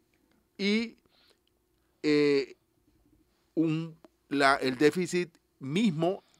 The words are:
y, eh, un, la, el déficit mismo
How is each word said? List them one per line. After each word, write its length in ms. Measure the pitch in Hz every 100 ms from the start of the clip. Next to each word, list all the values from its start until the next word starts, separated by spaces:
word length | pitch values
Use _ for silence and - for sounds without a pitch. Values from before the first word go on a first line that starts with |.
| _ _ _ _ _ -
y, 380 | 196 214 226 - _ _ _ _ _ _ _ _ _ _
eh, 520 | 151 147 143 139 127 - _ _ _ _ _ _ _ _ _ -
un, 400 | 160 156 165 - - _ _
la, 260 | 139 135 139
el 220 | 131 127
déficit 520 | 151 170 170 180 170 _ _ _
mismo 640 | 135 175 233 151 170 196 _